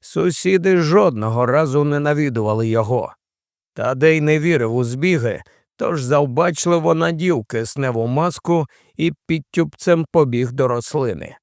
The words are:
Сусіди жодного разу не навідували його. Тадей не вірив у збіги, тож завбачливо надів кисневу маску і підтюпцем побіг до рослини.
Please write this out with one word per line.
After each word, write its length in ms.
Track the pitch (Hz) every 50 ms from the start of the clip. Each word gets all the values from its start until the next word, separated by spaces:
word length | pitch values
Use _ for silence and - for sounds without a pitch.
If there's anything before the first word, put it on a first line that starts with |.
Сусіди 760 | - - - 165 160 180 165 - - 180 190 190 165 190 190
жодного 680 | 180 165 151 165 202 208 180 131 107 107 110 113 120 123
разу 380 | 120 127 147 160 147 127 147 147
не 160 | 147 143 147
навідували 680 | 147 147 147 147 151 143 120 113 110 107 107 110 113 113
його. 460 | 110 113 110 104 123 120 90 - - _ _ _ _ _ _ _ _ _ _ _ _
Тадей 460 | - 117 120 131 127 143 160 160 160
не 180 | 147 151 156 156
вірив 380 | 151 170 170 139 120 110 113
у 80 | 123 123
збіги, 580 | 117 120 131 147 185 180 151 117 120 98 - - _ _ _ _ _ _
тож 260 | _ 233 - 175 156 131
завбачливо 920 | 123 143 143 147 139 120 147 170 180 165 - - 175 175 170 156 170 165
надів 500 | 160 165 170 170 156 170 185 170 127 107
кисневу 600 | _ - 113 113 110 - 139 139 131 123 117 113
маску 600 | 120 127 143 160 180 - - _ - 170 170 151 - _ _ _ _ _
і 160 | - 160 165 151 _ _
підтюпцем 800 | _ 165 160 143 _ - - 165 151 - - - - 175 165 160 - -
побіг 400 | 170 151 131 120 120 123 123 123
до 160 | 135 135 127
рослини. 680 | 120 120 113 - - 151 135 120 95 76 - - - -